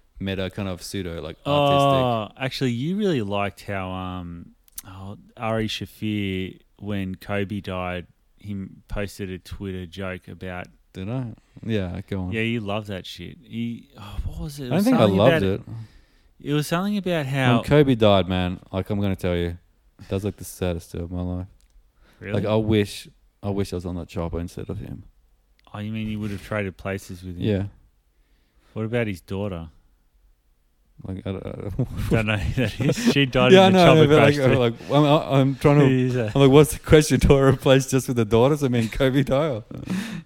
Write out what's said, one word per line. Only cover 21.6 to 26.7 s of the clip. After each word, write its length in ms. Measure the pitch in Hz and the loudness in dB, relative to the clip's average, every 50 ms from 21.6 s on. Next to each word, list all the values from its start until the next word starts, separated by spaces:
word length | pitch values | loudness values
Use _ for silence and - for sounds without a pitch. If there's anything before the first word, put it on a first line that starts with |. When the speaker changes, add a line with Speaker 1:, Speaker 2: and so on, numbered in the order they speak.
| _ _ _ _ _ _ _ _ _ _ _ _ | _ _ _ _ _ _ _ _ _ _ _ _
Speaker 2:
Really? 140 | 95 95 104 104 | -10 -6 -6 -4
Speaker 1:
Like, 40 | 101 | -2
I 100 | 101 107 | 0 0
wish, 520 | 110 110 107 110 107 101 101 - - - - - _ _ _ _ _ - | 0 2 2 2 2 2 0 -4 -12 -18 -20 -20 _ _ _ _ _ -8
I 80 | 104 | -6
wish 200 | 98 98 98 - | -4 -4 -4 -4
I 40 | - | -6
was 100 | 90 87 | -8 -8
on 100 | 90 87 90 | -8 -8 -8
that 100 | 82 - | -10 -10
chopper 320 | - 87 85 87 87 82 | -8 -8 -6 -6 -6 -6
instead 280 | 85 85 - - - - | -8 -8 -10 -12 -12 -10
of 120 | - - | -10 -10
him. 240 | - - - - - - _ _ _ _ _ _ _ _ _ _ _ _ - | -12 -12 -14 -16 -16 -20 _ _ _ _ _ _ _ _ _ _ _ _ -14
Speaker 2:
Oh, 20 | 104 | -12
you 140 | 104 107 | -10 -8
mean 180 | 110 110 110 107 | -8 -8 -6 -6
you 100 | 107 104 | -6 -6
would 120 | 104 107 | -8 -8
have 120 | 101 95 - | -8 -10 -8
traded 320 | - 107 107 101 95 | -6 -4 -4 -4 -6